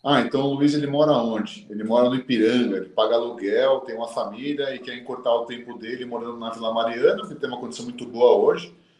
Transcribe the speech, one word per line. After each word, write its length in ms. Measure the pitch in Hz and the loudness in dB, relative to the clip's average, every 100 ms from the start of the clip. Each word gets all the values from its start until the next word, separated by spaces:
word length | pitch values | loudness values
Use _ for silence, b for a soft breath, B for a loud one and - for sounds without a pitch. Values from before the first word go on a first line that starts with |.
Ah, 180 | 127 139 | 4 2
então 220 | 110 131 | 4 0
o 80 | 139 | 0
Luiz, 200 | 139 147 | 2 2
ele 120 | 147 139 | 2 -2
mora 240 | 143 151 | 2 4
onde? 520 | 131 117 110 101 - - | 4 2 -2 -6 -10 -12
Ele 140 | 107 | -8
mora 240 | 107 120 123 | 0 4 4
no 80 | |
Ipiranga, 640 | 131 - 117 110 123 110 95 | 2 0 2 4 4 2 -2
ele 80 | 92 | -4
paga 260 | - 110 | 0 2
aluguel, 680 | 117 120 104 98 113 135 131 | 2 0 -4 0 2 2 2
tem 140 | 120 113 | -2 -8
uma 100 | 117 | -6
família 680 | 123 104 107 139 143 135 | -6 -6 -6 -6 -4 -4
e 60 | 127 | -6
quer 160 | - | -12
encurtar 380 | 123 123 123 123 | -12 -10 -4 0
o 100 | 117 | 0
tempo 320 | 117 120 120 113 | 0 -10 -12 -12
dele 280 | 110 127 | -10 -8
morando 320 | 120 117 117 117 | -8 -8 -8 -8
na 140 | 113 | -10
Vila 220 | 113 113 | -6 -2
Mariana, 540 | 113 113 120 147 - 101 | 0 -2 2 2 2 -6
que 80 | |
tem 140 | - 131 | -8 -8
uma 100 | 123 | -8
condição 240 | 123 - | -10 -10
muito 220 | 123 120 | -12 -12
boa 320 | 120 113 120 104 | -12 4 6 8
hoje, 360 | 123 175 - - b | 4 2 -6 -20 b